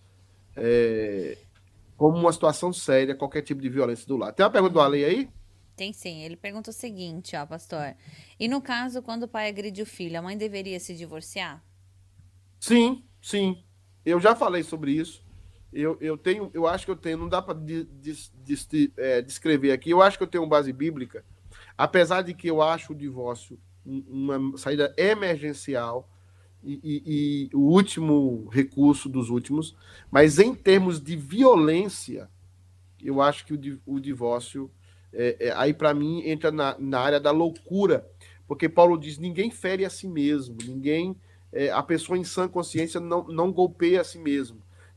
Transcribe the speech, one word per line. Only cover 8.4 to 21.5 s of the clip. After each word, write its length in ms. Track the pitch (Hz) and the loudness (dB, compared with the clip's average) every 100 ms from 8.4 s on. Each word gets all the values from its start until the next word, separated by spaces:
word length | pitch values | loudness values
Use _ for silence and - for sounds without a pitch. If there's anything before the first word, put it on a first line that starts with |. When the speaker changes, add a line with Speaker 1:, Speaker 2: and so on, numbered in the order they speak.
| 226 | -4
Speaker 2:
no 140 | 277 | -4
caso, 420 | 269 240 254 247 | -4 -6 -6 -8
quando 220 | 247 226 | -10 -10
o 40 | 233 | -8
pai 200 | 220 214 | -6 -6
agride 340 | 202 208 190 | -6 -10 -10
o 40 | 208 | -12
filho, 320 | - 170 165 | -10 -10 -8
a 40 | |
mãe 140 | 175 202 | -8 -8
deveria 420 | 214 202 190 180 | -8 -8 -10 -10
se 160 | - | -12
divorciar? 680 | 170 165 156 - 202 175 151 _ _ _ _ _ _ - _ _ _ | -14 -14 -14 -14 -10 -10 -12 _ _ _ _ _ _ -20 _ _ _
Speaker 1:
Sim, 420 | - 233 233 254 - _ | 2 4 4 0 -10 _
sim. 420 | - 208 190 180 _ _ _ _ | -6 -2 -2 -2 _ _ _ _
Eu 160 | - 170 | 0 4
já 160 | 196 233 | 4 4
falei 260 | 233 180 | 2 -2
sobre 300 | 156 160 143 | -4 -6 -2
isso. 320 | 151 160 - - - - - - | -2 -4 -10 -20 -20 -20 -20 -16
Eu, 240 | 139 156 165 | -6 -4 -4
eu 180 | 156 151 | -6 -4
tenho, 320 | 180 202 190 | -2 -2 -4
eu 140 | 160 165 | -2 0
acho 180 | 185 | 0
que 60 | - | -4
eu 60 | 180 | -8
tenho, 200 | 170 160 | -6 -6
não 120 | 170 | -2
dá 120 | 180 | -4
pra 140 | 190 | -4
de-, 300 | 160 156 165 | -8 -8 -8
de-, 460 | 160 139 143 147 - - | -10 -14 -14 -14 -16 -16
de-, 480 | 131 143 - 156 143 - | -6 -6 -4 0 0 0
é, 260 | 131 123 | -2 0
descrever 500 | 123 - 160 147 139 | -2 -4 0 2 2
aqui. 180 | 135 156 | 0 2
Eu 120 | 175 | 6
acho 160 | 190 196 | 6 4
que 40 | |
eu 60 | 185 | -4
tenho 180 | 175 160 | -4 2
base 260 | 151 139 | 2 2
bíblica, 520 | 127 156 151 123 117 - - - | -4 -6 -6 -10 -14 -20 -20 -20